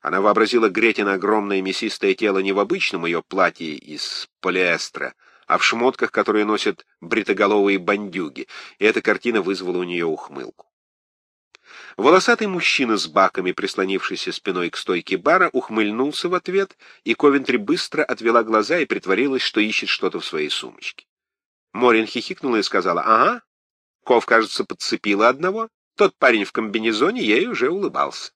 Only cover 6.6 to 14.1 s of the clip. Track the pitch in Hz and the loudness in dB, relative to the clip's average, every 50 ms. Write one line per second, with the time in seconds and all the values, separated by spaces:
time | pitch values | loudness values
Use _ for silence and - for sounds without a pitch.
6.6 | - 107 92 - - _ _ _ 90 85 113 110 98 - 104 95 107 98 107 104 | -2 -4 -4 -4 -14 _ _ _ -6 -4 -2 -2 0 -2 0 2 2 2 4 4
7.6 | 98 101 98 95 87 98 101 104 104 98 85 95 85 73 - - - _ - - | 4 2 2 0 0 -2 -2 -2 -4 -8 -8 -8 -8 -8 -10 -14 -16 _ -16 -18
8.6 | - - - _ 101 107 110 113 - 110 104 90 - 120 113 107 90 92 98 87 | -18 -20 -6 _ 2 2 2 2 2 0 0 0 0 0 0 0 0 0 -4 -4
9.6 | 92 90 90 90 90 87 90 87 85 82 78 - - - 71 69 64 55 _ _ | -4 -4 -2 -2 -4 -4 -4 -2 -2 -2 -4 -4 -8 -14 -14 -12 -14 -14 _ _
10.6 | - _ _ _ _ _ _ _ _ _ _ _ _ _ _ _ _ _ _ - | -20 _ _ _ _ _ _ _ _ _ _ _ _ _ _ _ _ _ _ -20
11.6 | _ _ - - - - - - 104 139 170 185 180 - 240 - 220 202 185 170 | _ _ -20 -20 -20 -18 -8 2 4 6 6 6 6 4 2 2 0 -4 -2 -2
12.6 | - - - - 131 113 110 101 - 82 76 98 95 92 _ - 90 92 87 - | -2 0 0 0 2 0 0 0 -2 0 2 4 2 4 _ -2 -4 -4 -4 -4
13.6 | 92 95 - - 95 95 95 92 - - | -6 -4 -2 -2 -2 -2 -2 -4 -4 -4